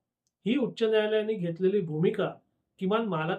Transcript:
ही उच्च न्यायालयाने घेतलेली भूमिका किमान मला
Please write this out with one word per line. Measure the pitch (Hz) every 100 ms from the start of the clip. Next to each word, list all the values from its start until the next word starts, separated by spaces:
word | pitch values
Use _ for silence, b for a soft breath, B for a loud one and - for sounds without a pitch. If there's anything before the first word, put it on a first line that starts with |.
| _ _ _ _ 196
ही | 277
उच्च | 226 -
न्यायालयाने | 226 220 214 214 214
घेतलेली | 220 170 165 185 208
भूमिका | 165 156 190 - 165 - _ _ _ -
किमान | 190 220 233
मला | 165 160